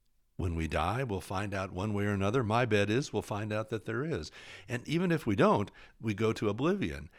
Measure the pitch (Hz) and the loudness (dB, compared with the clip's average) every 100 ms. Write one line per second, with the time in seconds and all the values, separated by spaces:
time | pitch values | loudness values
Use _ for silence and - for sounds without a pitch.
0 | _ _ _ - 95 82 80 80 82 117 | _ _ _ -4 -2 0 0 0 0 0
1 | 131 98 - 95 104 98 95 90 107 101 | -2 -4 -4 -4 -4 -4 -4 -4 -2 0
2 | 104 101 98 127 107 113 123 107 101 113 | 0 2 2 2 2 2 4 4 4 2
3 | 151 107 - 101 107 107 110 110 - 113 | 0 -4 -2 -4 -2 -4 -2 -6 -4 -4
4 | 156 120 78 - - - - 120 - 160 | -2 -4 -6 -12 -18 -18 -8 -6 -2 0
5 | 185 165 - 98 190 156 98 - - - | 2 2 2 4 6 4 0 -6 -20 -8
6 | 113 101 110 117 107 107 151 202 87 71 | -4 0 0 2 0 2 0 0 -2 -4
7 | 76 | -10